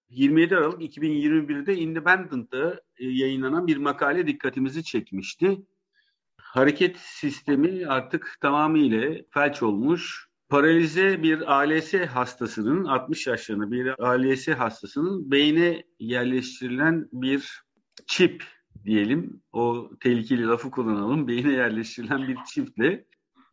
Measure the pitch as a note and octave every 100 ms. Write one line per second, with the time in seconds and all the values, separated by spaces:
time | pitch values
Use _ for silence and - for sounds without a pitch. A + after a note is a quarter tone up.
0 | _ B2 C#3 D#3 E3 F3+ D3+ F3 D#3+ -
1 | D#3 D3+ D3 D#3+ D3 C#3+ C#3+ F#3+ D#3+ E3
2 | D#3+ F#3+ E3+ C3 A2 B2+ D#3+ - _ _
3 | B2+ B2+ C3+ C3 C3 D#3+ F3+ C#3+ C#3+ C#3+
4 | C#3+ E3+ D#3+ C#3+ C3+ C3 C3 D3 D#3+ A#2
5 | - F#2+ G2 - F#3 G3 - _ _ _
6 | _ _ _ _ - B2+ C#3 D3 F3+ F3+
7 | - - D3 C3+ - C#3 D#3+ F#3 E3+ C3
8 | B2+ E3 - - C#3+ D3 D#3 D#3+ C#3 A2
9 | C3+ D#3+ - C#3+ D3 C#3+ A2+ G2+ C3 E3+
10 | - - - _ _ C#3+ D#3 E3 D#3+ D#3+
11 | F#3+ F#3 D#3+ D#3 D3 C#3 D3 D#3+ D#3 F#3+
12 | E3 B2+ B2 - A2+ A2 G#2+ E3+ F3+ C3
13 | C3 D#3 C3+ A2+ - G#2 G#2 B2 B2+ C3
14 | B2 B2+ C3 C3 D#3+ C#3 A#2 - G2 C#3
15 | E3+ G3 C#3+ C#3 D3 D#3 F3 E3 - _
16 | A2+ B2 B2 B2+ B2+ - B2+ B2+ D#3 E3
17 | D3 B2 C3 C#3 - - _ _ _ -
18 | - - F3+ - - _ _ - G2+ G#2+
19 | G2+ D3 F3 - _ A2+ A#2+ A#2+ A2+ -
20 | B2+ A#2+ A2 B2 A2+ A#2 C3+ B2+ A2+ G#2
21 | G#2 D3 B2+ A#2+ C#3+ C3 A#2+ A2 A2+ -
22 | A2 C#3 C3+ B2 - - - - D3 G3
23 | - _ _ _ _